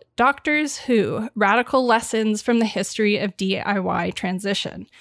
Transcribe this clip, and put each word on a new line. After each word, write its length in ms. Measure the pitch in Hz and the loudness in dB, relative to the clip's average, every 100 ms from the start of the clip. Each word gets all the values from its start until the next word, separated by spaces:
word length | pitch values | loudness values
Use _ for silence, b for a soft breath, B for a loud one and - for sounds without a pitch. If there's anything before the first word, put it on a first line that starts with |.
| - - | -6 0
Doctors 600 | 247 277 311 302 294 - | 2 2 0 0 0 -4
Who, 500 | - 226 151 - 220 214 | 0 2 2 -2 -6 0
Radical 500 | 202 226 240 262 247 | 2 2 2 2 4
Lessons 560 | 233 - 220 214 214 | 2 2 -2 0 0
from 180 | - 233 | 2 2
the 60 | 226 | 2
History 520 | - 196 - 214 202 | -2 -4 0 0 2
of 180 | 202 - | -2 -2
D 240 | 190 190 | -2 -2
I 200 | - 202 | -2 -2
Y 320 | 185 175 175 | 0 -2 -2
Transition. 760 | - 180 185 196 196 - 180 202 b | -4 -4 -4 -4 -4 -6 -10 -16 b